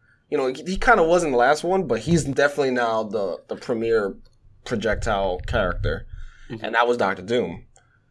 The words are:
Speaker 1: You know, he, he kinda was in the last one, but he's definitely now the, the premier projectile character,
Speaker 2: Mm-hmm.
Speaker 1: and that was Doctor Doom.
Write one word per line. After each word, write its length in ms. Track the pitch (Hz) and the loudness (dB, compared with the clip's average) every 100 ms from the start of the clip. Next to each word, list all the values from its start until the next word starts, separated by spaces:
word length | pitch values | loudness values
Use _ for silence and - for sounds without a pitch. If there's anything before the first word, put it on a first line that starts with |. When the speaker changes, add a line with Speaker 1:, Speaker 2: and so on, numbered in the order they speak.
| _ _ _ | _ _ _
Speaker 1:
You 80 | 143 | -2
know, 80 | 131 | -2
he, 160 | 151 147 | -4 -6
he 100 | 190 | -2
kinda 240 | - 214 | 4 4
was 180 | 165 175 | 6 4
in 80 | 160 | 2
the 60 | 120 | 4
last 260 | 127 151 | 4 2
one, 240 | 170 190 147 | 2 0 0
but 140 | 110 | -2
he's 240 | 151 170 | 2 2
definitely 460 | 131 139 143 - 135 | 2 0 0 2 0
now 320 | 123 117 110 | 0 0 0
the, 360 | 107 107 95 78 - | -2 -4 -4 -6 -10
the 80 | 101 | -10
premier 600 | - 113 113 113 98 - - _ - - | -6 -4 0 2 0 -6 -16 _ -20 -20
projectile 760 | - 113 107 101 113 101 95 90 - | -6 -2 -2 -2 0 0 0 -2 -2
character, 600 | 117 92 85 - 82 - - - - - | 0 0 0 -2 -4 -8 -12 -14 -16 -14
Speaker 2:
Mm-hmm. 140 | 113 | -10
Speaker 1:
and 100 | 110 | -2
that 140 | 117 120 | 2 4
was 80 | 120 | 2
Doctor 240 | 98 92 | 0 -2
Doom. 440 | 92 120 87 90 - _ _ _ _ | -2 -2 -2 -8 -16 _ _ _ _